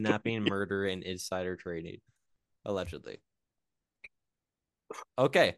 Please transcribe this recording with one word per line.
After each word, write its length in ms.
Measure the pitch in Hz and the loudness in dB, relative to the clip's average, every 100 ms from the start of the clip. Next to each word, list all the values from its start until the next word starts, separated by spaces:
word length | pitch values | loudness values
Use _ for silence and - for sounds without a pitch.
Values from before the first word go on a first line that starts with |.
kidnapping, 400 | 110 107 117 113 101 | 4 2 0 0 0
murder, 400 | 98 101 98 98 | 0 0 0 0
and 160 | 92 | -2
insider 540 | 87 92 - 92 90 90 | -4 -6 -4 -2 -2 -4
trading. 400 | - 85 85 - - _ _ _ _ _ | -6 -6 -8 -12 -18 _ _ _ _ _
Allegedly. 540 | - 98 85 78 - 50 _ _ _ _ _ _ _ _ - _ _ _ _ _ _ _ - - - - | -4 -4 -4 -8 -12 -16 _ _ _ _ _ _ _ _ -20 _ _ _ _ _ _ _ -16 -14 -8 2
Okay, 380 | 135 180 120 | 4 6 4